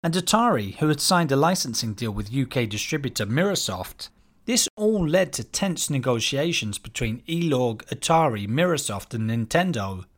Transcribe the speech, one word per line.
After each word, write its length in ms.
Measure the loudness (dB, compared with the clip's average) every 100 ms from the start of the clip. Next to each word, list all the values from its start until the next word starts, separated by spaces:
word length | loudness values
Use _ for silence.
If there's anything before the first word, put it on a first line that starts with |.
and 120 | 0
Atari, 600 | 0 2 4 4 2 -2 0
who 120 | 0
had 120 | 2
signed 320 | 2 4 4
a 40 | 4
licensing 580 | 4 2 -2 -2 -4
deal 180 | -4 -4
with 200 | -4 -2
U 140 | -2 0
K 200 | 0 0
distributor 600 | -2 -4 -2 -2 -4 0
Mirasoft. 840 | 2 2 0 -2 -4 -8 -12 -18 _ _ _
This 240 | -2 0 0 0
all 300 | 0 2 2
led 260 | 2 2
to 100 | -4
tense 460 | -8 -2 -2 -2 -2
negotiations 880 | 0 2 0 0 0 0 0 -4 -8
between 440 | -10 -4 -4 -4 -4
E-Log, 560 | -2 2 2 2 -2 -8
Atari, 640 | -6 2 4 4 0 -2
Mirasoft 680 | 2 2 0 -2 -6 -6
and 140 | -4 -2
Nintendo. 760 | -2 0 0 2 -2 -4 -8 -12